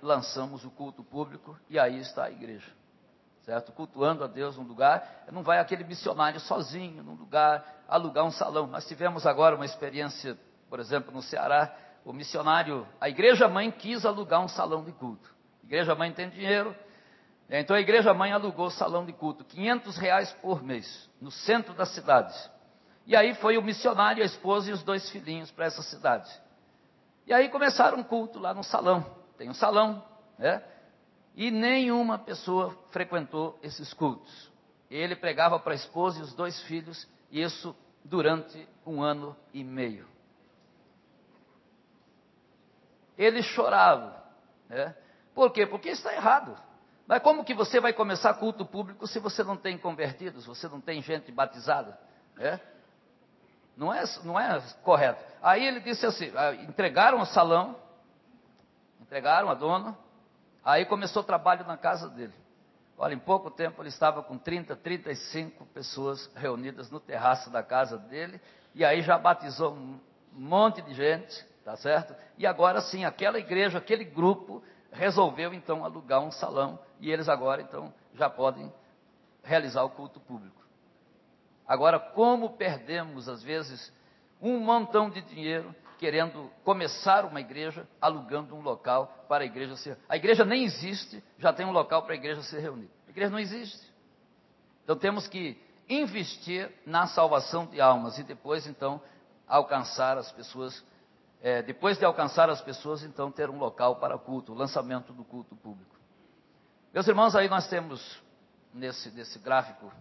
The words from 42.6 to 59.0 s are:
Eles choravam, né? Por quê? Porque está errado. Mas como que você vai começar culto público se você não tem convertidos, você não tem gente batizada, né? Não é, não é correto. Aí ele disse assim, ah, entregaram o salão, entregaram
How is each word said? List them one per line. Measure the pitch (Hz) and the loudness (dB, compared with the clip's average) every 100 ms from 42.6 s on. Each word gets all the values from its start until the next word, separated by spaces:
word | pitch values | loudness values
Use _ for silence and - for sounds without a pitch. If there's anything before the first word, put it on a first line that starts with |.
| _ _ _ _ _ - | _ _ _ _ _ 2
Eles | 220 233 - | 4 4 0
choravam, | 247 - 196 185 131 113 - - _ _ _ _ | 0 4 8 8 6 0 -16 -20 _ _ _ _
né? | 123 151 - _ _ _ - | -6 -6 -8 _ _ _ 4
Por | 254 | 4
quê? | 214 202 | 4 0
Porque | 196 339 | -2 -8
está | 320 359 | -6 -6
errado. | 294 220 269 139 104 - _ _ _ - | 0 4 4 2 -12 -20 _ _ _ 0
Mas | 247 | 4
como | 294 311 254 | 6 4 0
que | |
você | 220 202 240 | -2 2 4
vai | 233 | 2
começar | 226 208 180 220 | 2 0 2 2
culto | 214 220 214 185 | 2 -2 -4 -8
público | 196 196 196 214 | -10 -12 -12 -10
se | 220 | -8
você | 202 - | -6 -4
não | 196 190 | -4 -6
tem | 190 180 | -8 -6
convertidos, | 180 156 143 131 185 123 117 | -8 -4 -6 -6 -14 -14 -18
você | 120 165 | -14 -14
não | 143 | -12
tem | 165 156 | -10 -10
gente | 135 156 127 | -6 -8 -6
batizada, | 123 135 123 120 143 104 101 _ _ _ 101 | -2 -2 -2 -2 -2 -4 -14 _ _ _ -6
né? | 139 180 - - _ _ _ _ _ _ _ _ _ 127 | -4 -4 -10 -20 _ _ _ _ _ _ _ _ _ -6
Não | 156 | -4
é, | 226 277 - | -2 -4 -8
não | 170 185 | -6 -2
é | 247 151 123 - | 0 -2 -6 -2
correto. | 185 151 131 - - - | 4 6 6 2 -10 2
Aí | 175 202 | 4 6
ele | 269 247 | 4 -2
disse | 240 226 | -6 -2
assim, | 233 - 151 117 | 0 -2 -6 0
ah, | 147 123 | 0 -2
entregaram | 156 175 180 135 226 247 | -6 -2 2 6 6 6
o | 180 | 4
salão, | 196 170 165 220 240 - _ _ _ _ _ _ _ _ _ _ | 4 6 6 2 -8 -20 _ _ _ _ _ _ _ _ _ _
entregaram | _ | _